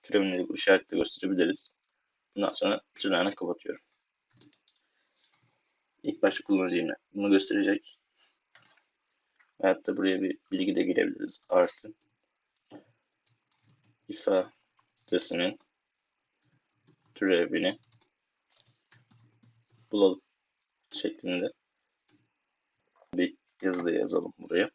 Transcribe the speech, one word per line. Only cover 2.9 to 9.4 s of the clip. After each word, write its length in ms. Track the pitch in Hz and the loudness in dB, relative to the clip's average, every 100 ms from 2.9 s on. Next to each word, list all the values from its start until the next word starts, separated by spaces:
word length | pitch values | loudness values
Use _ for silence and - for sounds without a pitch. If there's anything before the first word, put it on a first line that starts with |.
tırnağını 400 | - 104 90 92 | -6 -2 0 0
kapatıyorum. 500 | - 87 85 - - _ _ _ _ _ - - _ - - _ _ _ _ _ _ _ _ _ _ _ _ | -4 -8 -6 -10 -14 _ _ _ _ _ -10 -10 _ -20 -20 _ _ _ _ _ _ _ _ _ _ _ _
İlk 200 | - - | -8 0
başta 220 | 98 - | 0 0
kullanıcı 320 | - 98 92 87 | 0 2 2 0
yine 160 | 82 - _ | -2 -6 _
bunu 180 | 101 101 | -4 4
gösterecek. 680 | 98 - 104 98 104 - _ _ _ - _ _ - _ - _ _ - - _ _ | 4 4 0 0 0 -6 _ _ _ -20 _ _ -20 _ -20 _ _ -20 -20 _ _